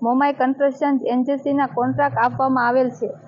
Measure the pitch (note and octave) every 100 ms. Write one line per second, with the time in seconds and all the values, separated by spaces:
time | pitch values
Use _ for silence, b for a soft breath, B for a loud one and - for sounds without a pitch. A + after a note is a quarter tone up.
0 | A#3 B3+ C#4+ C#4 B3+ C4+ C#4 C4 C#4+ C4+
1 | - B3 B3 C#4 C#4+ C#4+ C4 A#3+ B3+ C4
2 | C#4+ A3 A#3+ A#3+ C4+ C4 A#3+ C4 B3+ A#3+
3 | G3+ -